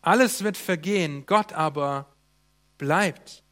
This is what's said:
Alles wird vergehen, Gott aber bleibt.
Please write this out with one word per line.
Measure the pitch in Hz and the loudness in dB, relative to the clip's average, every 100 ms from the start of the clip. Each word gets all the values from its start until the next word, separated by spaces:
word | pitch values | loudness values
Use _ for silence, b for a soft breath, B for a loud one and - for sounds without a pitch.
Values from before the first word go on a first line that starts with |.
Alles | - 220 254 - | 4 4 4 2
wird | 202 190 | -4 -6
vergehen, | - 175 170 202 160 143 135 | -4 -4 0 0 -2 -4 0
Gott | 208 208 | 0 0
aber | 165 156 147 143 139 139 _ _ _ _ _ _ _ | -2 -2 -2 -4 -4 -8 _ _ _ _ _ _ _
bleibt. | 139 165 202 - - - _ | 0 2 2 -2 -18 -20 _